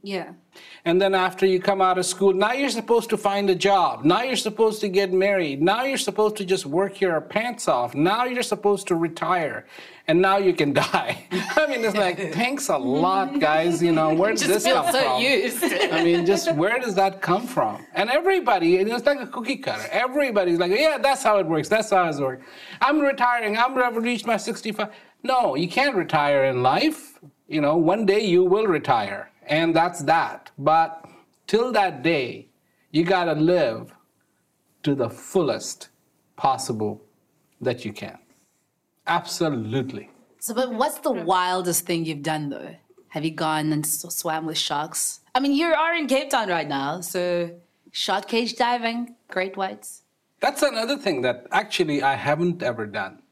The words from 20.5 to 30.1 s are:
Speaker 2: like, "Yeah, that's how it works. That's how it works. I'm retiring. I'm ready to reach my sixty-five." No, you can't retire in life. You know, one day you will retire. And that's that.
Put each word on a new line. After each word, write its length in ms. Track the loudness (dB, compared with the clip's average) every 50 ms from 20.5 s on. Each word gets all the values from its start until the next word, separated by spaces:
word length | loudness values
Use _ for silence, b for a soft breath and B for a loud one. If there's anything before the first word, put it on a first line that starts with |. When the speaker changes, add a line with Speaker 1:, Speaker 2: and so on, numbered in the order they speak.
| 2 0
Speaker 2:
like, 120 | 2 0
"Yeah, 260 | 2 2 2 2 2 2
that's 260 | 2 0 0 2 2
how 140 | 2 2 2
it 60 | 2 0
works. 200 | 0 -2 0 0
That's 200 | 0 0 0 2
how 180 | 2 2 2 2
it 80 | 0 -2
works. 280 | -4 -4 -4 -6 B B B B B B B B
I'm 180 | 0 2 2 2
retiring. 580 | 2 0 0 2 0 0 2 0 -2 -2 0 0
I'm 160 | 0 0 2
ready 200 | 2 0 0 0
to 60 | -2
reach 240 | -2 -2 -4 -4 -2
my 120 | -2 -2 -2
sixty-five." 520 | -2 -4 -8 -6 -6 -8 -6 -6 -6 -8 B B B B B B _
No, 320 | 0 0 2 2 2 0
you 120 | 0 -2 -2
can't 280 | 0 0 0 2 2
retire 500 | 0 -2 0 0 0 2 4 4 4 2
in 180 | 2 0 2 2
life. 560 | 2 2 4 2 0 -2 -2 -12 -20 -20 -20 -20 -20 _ _ _ _
You 100 | -2 0
know, 160 | 2 2 2
one 300 | 4 4 4 2 2 4
day 160 | 4 4 4 4
you 200 | 4 4 4 6
will 220 | 6 4 2 2 2
retire. 640 | 0 0 2 2 2 2 2 -2 -6 -10 -12 -14 _ _ -6 -2
And 240 | 0 0 2 2 4
that's 260 | 4 2 2 0 -4 0
that. 480 | 2